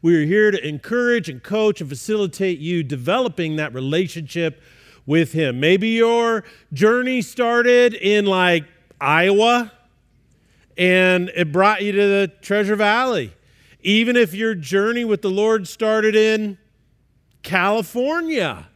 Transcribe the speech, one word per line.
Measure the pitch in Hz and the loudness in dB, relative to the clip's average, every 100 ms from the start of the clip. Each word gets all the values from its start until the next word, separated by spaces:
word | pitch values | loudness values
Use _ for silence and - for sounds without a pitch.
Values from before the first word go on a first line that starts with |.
We | 165 170 | 4 2
are | 151 | 2
here | 202 214 | 2 2
to | 196 139 | 2 -4
encourage | 147 - 233 240 240 160 | -10 -6 -2 0 -2 -4
and | 131 | -12
coach | - 214 214 - | -6 -2 0 -2
and | 151 | -8
facilitate | 135 - 214 196 - 190 170 | -12 -6 -4 -4 -4 -4 -4
you | 156 175 | -4 -4
developing | 147 135 123 214 247 175 165 156 | -4 -6 -2 -2 -2 -4 -6 -4
that | 151 | -6
relationship | 123 131 156 190 170 147 170 165 156 _ _ _ _ - | -6 -4 -2 -2 -6 -10 -6 -6 -6 _ _ _ _ -2
with | 156 160 | 0 0
Him. | 160 151 123 | -2 -2 0
Maybe | 151 190 220 | 2 2 2
your | 226 226 233 233 226 - - _ | 2 2 2 0 -2 -6 -20 _
journey | 135 214 240 254 254 | 0 2 2 0 -2
started | 190 - 240 240 240 247 247 214 | -4 -2 0 2 4 6 4 2
in, | 190 208 202 | 0 2 2
like, | 185 180 170 151 _ _ _ | 2 4 2 -2 _ _ _
Iowa, | 139 156 180 202 226 240 226 _ _ _ _ _ _ _ _ _ _ - | 0 2 4 4 4 2 -2 _ _ _ _ _ _ _ _ _ _ -2
and | 180 185 185 180 180 - | 2 4 4 2 -2 -4
it | 170 | -2
brought | 151 196 208 | 2 2 2
you | 202 | -2
to | 196 | 0
the | 202 196 196 _ | 2 2 -2 _
Treasure | - 202 202 208 | -4 -2 0 0
Valley. | 208 220 262 214 113 - _ _ _ _ | 2 2 0 -4 -6 -12 _ _ _ _
Even | - 208 233 240 | 0 0 2 2
if | 220 185 | 2 0
your | 226 | -4
journey | 208 139 196 208 240 233 | -4 -2 0 0 -2 -2
with | 208 | -2
the | 202 | -2
Lord | 190 214 220 180 | -2 0 0 -2
started | - 220 220 214 214 | -4 0 2 2 2
in | 220 220 214 190 _ _ _ _ _ _ _ _ | 2 0 -4 -8 _ _ _ _ _ _ _ _
California | - 180 185 220 185 240 262 320 330 302 170 92 78 | -4 -2 0 -2 -4 -4 -4 -4 -4 -4 -4 -6 -14